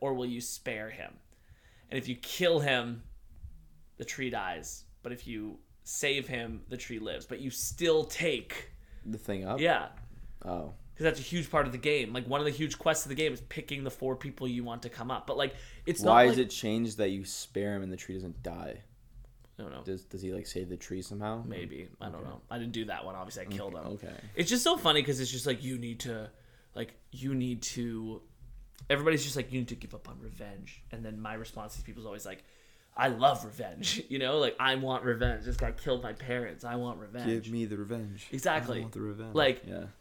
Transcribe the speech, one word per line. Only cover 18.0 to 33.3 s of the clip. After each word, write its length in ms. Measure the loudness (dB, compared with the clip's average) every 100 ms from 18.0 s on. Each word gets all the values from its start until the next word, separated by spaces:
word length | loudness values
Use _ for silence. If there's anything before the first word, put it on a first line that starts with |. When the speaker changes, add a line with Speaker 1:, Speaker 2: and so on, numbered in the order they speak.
| -6 -6
Speaker 2:
doesn't 260 | -6 -6
die? 400 | -6 -6 -8 -10 -14 -20 -20 -18 -18 -20 -20 -12
Speaker 1:
I 40 |
don't 80 | -10
know. 100 | -8
Speaker 2:
Does, 200 | -6 -6
does 180 | -8 -8
he, 100 | -4
like, 120 | -4 -4
save 220 | -6 -6
the 60 | -6
tree 260 | -6 -6
somehow? 400 | -6 -4 -4 -4 -6
Speaker 1:
Maybe. 420 | -8 -8 -10 -12 -12
I 60 | -10
don't 100 | -8
Speaker 2:
Okay. 80 |
Speaker 1:
know. 160 | -10 -12 -10
I 80 | -6
didn't 140 | -4
do 140 | -4 -4
that 180 | -6
one. 100 | -6
Obviously, 280 | -6 -8 -8
I 20 | -6
Speaker 2:
Okay, 100 | -6
Speaker 1:
killed 180 | -6
him. 120 | -6 -6
Speaker 2:
okay. 260 | -8 -8 -10 -4
Speaker 1:
It's 160 | 0 2
just 140 | 4
so 120 | 4 4
funny 260 | 6 6
'cause 160 | 4 2
it's 100 | -2
just 160 | 0 0
like, 160 | 0
you 160 | -2 -4
need 220 | -4 -4
to, 300 | -4 -4 -8 -14 -20 -20 -12
like, 200 | -8 -8 -10 -16
you 220 | -6 0
need 280 | 0 0 -2
to, 600 | -4 -2 -2 -2 -6 -8 -12 -20 -18 -16 -18 -6 2
everybody's 320 | 6 8 6
just 120 | 4 -2
like, 160 | -2
"You 80 | -2
need 80 | -2
to 80 | -6
give 180 | -10
up 140 | -12 -12
on 100 | -12
revenge." 600 | -12 -10 -10 -12 -14 -16 -12
And 140 | -8
then 160 | -6 -6
my 140 | -6
response 420 | -6 -8 -10 -8 -8
to 60 |
people 200 | -8 -10
is 40 | -10
always 200 | -8 -10
like, 180 | -12 -16 -20 -20 -20 _ 4
"I 120 | 4
love 360 | 8 8